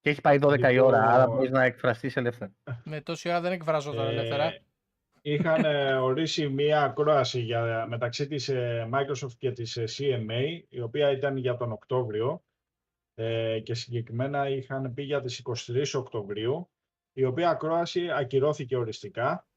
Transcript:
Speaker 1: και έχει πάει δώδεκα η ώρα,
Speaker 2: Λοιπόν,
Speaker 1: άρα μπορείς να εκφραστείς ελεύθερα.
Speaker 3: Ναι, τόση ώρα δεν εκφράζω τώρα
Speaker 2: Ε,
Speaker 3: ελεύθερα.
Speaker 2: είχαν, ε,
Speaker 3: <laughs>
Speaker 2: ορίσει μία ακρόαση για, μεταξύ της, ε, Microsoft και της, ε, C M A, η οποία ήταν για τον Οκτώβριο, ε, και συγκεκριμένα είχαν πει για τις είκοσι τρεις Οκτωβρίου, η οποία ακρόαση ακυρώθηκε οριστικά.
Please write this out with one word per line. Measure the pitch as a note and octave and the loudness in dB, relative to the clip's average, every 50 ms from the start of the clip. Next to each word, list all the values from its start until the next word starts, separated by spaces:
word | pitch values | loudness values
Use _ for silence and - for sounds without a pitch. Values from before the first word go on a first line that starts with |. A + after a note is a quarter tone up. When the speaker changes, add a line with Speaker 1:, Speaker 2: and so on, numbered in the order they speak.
Speaker 1:
και | _ D3+ | _ -2
έχει | D3 - | -2 2
πάει | - D#3 C#3+ C#3+ | 6 6 6 8
δώδεκα | C#3+ C#3+ C#3+ C3+ B2 C3+ | 8 6 6 6 6 6
η | B2 B2+ | 8 8
ώρα, | B2+ C3 C3 A2 | 8 8 8 6
Speaker 2:
Λοιπόν, | A2 A#2 A#2+ | 6 6 8
Speaker 1:
άρα | B2+ C3 | 8 6
μπορείς | A#2+ A#2+ C3 C3+ B2+ | 6 4 2 0 2
να | C3 C3+ | 4 4
εκφραστείς | B2+ B2+ A#2+ - - B2+ A#2 A#2 - C3+ - | 4 4 2 0 0 0 0 0 -4 -2 -2
ελεύθερα. | C#3 B2 A#2+ A2+ - G#2+ F#2+ _ _ _ - B2 A#2 - | 0 0 0 -4 -4 -12 -14 _ _ _ -12 -12 -10 -10
Speaker 3:
Ναι, | - D3+ D3+ | -10 -10 -10
τόση | C#3+ - E3+ D#3 - E3+ | -8 -8 -10 -6 -4 -2
ώρα | E3+ F3 | -2 0
δεν | E3+ F3+ | 0 -2
εκφράζω | F#3 F3+ D#3+ D#3 D#3 D3+ C#3 D3 | -4 -4 -2 0 0 0 0 -2
τώρα | C#3+ A2+ A2+ A#2 | -4 -2 -2 -2
Speaker 2:
Ε, | |
Speaker 3:
ελεύθερα. | A#2 A#2 A#2 A#2 C#3+ C#3 D3+ E3 - - _ _ _ _ _ _ _ _ _ _ _ _ | -2 -2 -2 -2 0 0 0 0 -2 -6 _ _ _ _ _ _ _ _ _ _ _ _
Speaker 2:
είχαν, | _ D3 D3 D3 D#3 E3 D#3+ D#3+ D#3 | _ -4 -2 0 2 2 2 4 4
ε, | D#3 D3 C#3+ C#3 C3+ C3+ C3 | 2 2 2 2 2 2 2
Speaker 3:
<laughs> | C3 C3 | 2 0
Speaker 2:
ορίσει | C3 C#3+ E3 D3+ - - D3+ C#3+ | 0 0 0 -2 -2 -2 -2 -2
μία | C3+ C3+ D3 D3+ D3+ D3+ | 0 0 2 4 4 4
ακρόαση | C#3+ C3 A#2 - D3 D3+ D#3 C#3 B2+ A#2+ - B2+ | 2 2 0 0 2 4 4 4 4 2 -2 -4
για, | A#2 A2+ A#2 A#2 A#2 A#2 A2+ A2+ A2+ | -4 -2 -2 -2 0 0 -2 -2 -4
μεταξύ | G#2+ A#2+ A#2 B2 A#2+ A#2+ - D3 | -4 -4 -4 -4 -4 -4 -4 -6
της, | C#3 D3+ C#3+ A#2+ - | -4 -4 -6 -4 -2
ε, | C3+ B2+ B2 A#2+ A#2+ A#2 A2+ A2 | -2 -2 -2 -2 -2 -4 -4 -2
Microsoft | A#2+ C3+ C#3 C#3 C#3+ B2 C#3+ C3 A#2+ _ | 0 0 0 0 -4 -6 -6 -10 -12 _
και | - B2+ | -6 -6
της, | A#2 A#2+ A#2 A2+ - | -4 -4 -8 -8 -6
ε, | B2 A#2 A2 | -6 -6 -6
C | - - C#3 C#3+ B2+ A#2 A2 | -6 -2 -2 0 0 0 -2
M | G#2+ | -4
A, | A#2 A#2+ C3 D3+ E3+ E3+ - _ | -2 -2 -2 -2 -4 -8 -12 _
η | - B2 | -10 -10
οποία | A#2+ A2+ A#2 D3 D3 C#3+ | -8 -6 -2 0 2 2
ήταν | C#3 C3 C#3+ C#3 C3+ | 2 0 -2 -4 -2
για | C3+ A#2+ B2+ A#2+ | -2 -2 -2 -2
τον | A#2 B2 A#2 | -2 -4 -6
Οκτώβριο, | A2+ G#2+ - _ B2+ B2+ B2 A2 G#2 G#2+ A2+ C3+ E3 F3+ _ _ _ _ _ _ _ _ _ _ _ _ _ _ _ | -6 -10 -6 _ -2 -2 -2 -2 -2 -2 -2 -2 -2 -4 _ _ _ _ _ _ _ _ _ _ _ _ _ _ _
ε, | - A2+ A2+ A2+ A2+ A2+ A2+ A2+ A2 | -8 -6 -4 -2 -2 -2 -2 -4 -4
και | G#2+ - A#2 | -4 -6 -8
συγκεκριμένα | A#2 - - A#2+ A#2+ A2+ - A#2 A#2 C3 C#3 C#3+ C#3+ C#3 C#3 | -8 -6 -6 -6 -6 -6 -6 -6 -4 -4 -2 -2 -2 -2 -2
είχαν | C#3 C3+ B2+ - C3+ C3+ C3+ C3 A#2+ | -2 -4 -6 -8 -8 -6 -6 -6 -6
πει | C#3 | -8
για | C#3+ C3+ D3 C#3+ | -6 -4 -4 -4
τις | C3 B2 B2 - | -4 -4 -10 -8
είκοσι | B2 B2+ A#2+ A2+ - - | -8 -8 -8 -8 -6 -4
τρεις | A#2+ B2+ - - - | -2 -2 -2 0 -2
Οκτωβρίου, | C3+ B2+ - - A2+ G2+ G2 G#2 G#2+ A2 A#2+ C#3 E3+ F3+ _ _ _ _ _ _ _ _ _ | -6 -6 -4 -8 -8 -8 -6 -8 -4 -4 -4 -4 -4 -6 _ _ _ _ _ _ _ _ _
η | _ C3+ C3 | _ -2 -2
οποία | C3 B2+ D3 F3 E3+ | 0 0 2 2 2
ακρόαση | D#3 - D3+ D#3 D#3+ E3+ E3+ E3 - F#3 F3 F3 | 2 0 -2 -2 0 0 0 0 -2 -4 -2 -2
ακυρώθηκε | D3 C3+ C#3 B2 - C3+ C3 D3+ D3 - C#3+ A#2+ C3 | -2 -2 -2 0 0 2 2 2 0 -2 -4 -4 -2
οριστικά. | B2 A#2+ A2 G#2+ - - G#2 F#2+ A2 A#2+ C#3 E3+ F#3 _ _ _ | -2 -2 -4 -6 -10 -12 -10 -6 -2 -2 -2 -2 -4 _ _ _